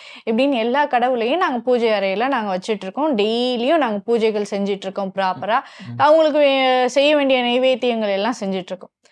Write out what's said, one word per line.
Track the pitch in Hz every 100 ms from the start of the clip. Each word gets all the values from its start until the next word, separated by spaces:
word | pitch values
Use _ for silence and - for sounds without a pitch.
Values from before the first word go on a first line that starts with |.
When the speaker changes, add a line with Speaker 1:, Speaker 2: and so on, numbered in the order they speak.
| - - -
Speaker 1:
இப்படின்னு | 226 285 247
எல்லா | 240 277 285
கடவுளையும் | 247 247 240 226 339
நாங்க | 349 240
பூஜை | 247 247 226
அறையில | 208 196 190 262
நாங்க | 254 208
வச்சிட்டு | 185 208 208 190
இருக்கோம். | 254 311 214
டெய்லியும் | 214 233 247 240 247 330
நாங்க | 240 208
பூஜைகள் | 226 233 220 208 202
செஞ்சிட்டு | 202 202 196 190
இருக்கோம் | 196 190
ப்ராப்பரா. | 190 185 180 190 247 - -
Speaker 2:
ம். | 208 120
Speaker 1:
அவங்களுக்கு | 294 320 311 294
வே-, | 277 269 262 254 247
செய்ய | 285 294 294
வேண்டிய | 277 262
நைவேத்தியங்கள் | 240 247 262 247 247 226 208 196
எல்லாம் | 220 240
செஞ்சிட்டு | 196 190 180
இருக்கோம். | 185 - _ _